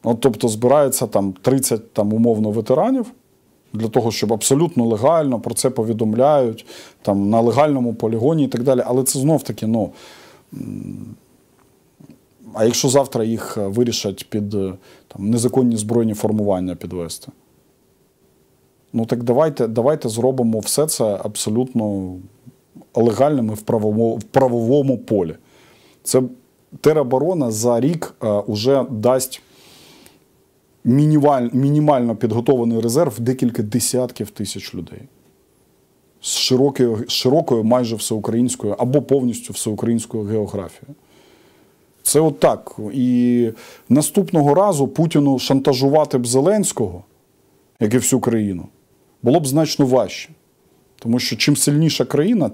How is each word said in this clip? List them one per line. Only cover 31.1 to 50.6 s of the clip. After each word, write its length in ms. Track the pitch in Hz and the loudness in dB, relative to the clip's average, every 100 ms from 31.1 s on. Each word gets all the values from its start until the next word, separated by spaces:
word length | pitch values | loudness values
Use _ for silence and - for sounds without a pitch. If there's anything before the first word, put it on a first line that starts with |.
| 151 143 135 120 | 4 4 2 0
мінімально 640 | 123 139 147 151 139 120 107 | 0 2 2 2 2 0 -2
підготовлений 640 | 117 110 120 131 117 113 | -2 0 0 0 2 0
резерв 320 | 117 127 165 110 | 0 0 0 -2
в 20 | |
декілька 440 | 117 131 123 117 | -4 -2 -2 -2
десятків 680 | 107 123 - 123 123 - 104 | -4 -2 -2 -2 -4 -6 -12
тисяч 460 | - 101 101 - 95 | -8 -10 -10 -12 -12
людей. 260 | 85 - 131 _ _ _ _ _ _ _ _ _ _ _ | -12 -16 -20 _ _ _ _ _ _ _ _ _ _ _
З 160 | - - | -8 -4
широкою, 680 | - 127 139 135 123 110 127 | 0 2 2 2 0 0 -4
широкою 560 | - 127 151 160 117 | -2 2 2 2 0
майже 320 | 110 123 120 110 | 2 2 0 -6
всеукраїнською 800 | - 110 104 113 123 - 104 101 | -4 -4 -2 0 0 -2 -6 -2
або 220 | - 143 | 0 0
повністю 520 | - 139 123 110 - | 2 0 0 -4 -10
всеукраїнською 720 | 101 117 104 117 117 110 113 | -8 -6 -4 -2 -2 -4 -8
географією. 720 | 104 110 101 101 87 - - 143 _ _ _ _ _ _ _ _ _ _ | -4 -4 -4 -6 -10 -16 -20 -20 _ _ _ _ _ _ _ _ _ _
Це 160 | - 147 | 0 2
отак. 560 | 160 139 160 107 - - 107 | 2 2 2 2 -8 -12 -8
І 560 | 131 123 123 123 120 117 110 - - _ | -2 0 2 2 2 0 -2 -20 -20 _
наступного 640 | 135 147 208 180 165 143 | 2 2 0 2 2 4
разу 340 | 151 208 156 135 | 4 4 2 -2
Путіну 520 | - 165 151 143 131 | 0 2 2 2 0
шантажувати 760 | - 135 143 123 139 151 143 127 | 2 2 2 2 4 2 2 -2
б 100 | 120 | 0
Зеленського, 760 | 127 156 214 190 - 101 87 - _ _ _ _ _ _ _ | 2 2 2 0 -2 -6 -6 -20 _ _ _ _ _ _ _
як 140 | 107 | 0
і 40 | 120 | 2
всю 220 | 117 131 | 2 0
країну, 480 | 117 113 104 90 - _ _ _ _ _ | 0 0 -2 -6 -10 _ _ _ _ _
було 180 | 117 160 | 2 2
б 80 | 143 | 2
значно 380 | 139 151 - 135 | 0 0 2 4
важче. 440 | 127 98 - - - _ _ | 4 2 -6 -16 -20 _ _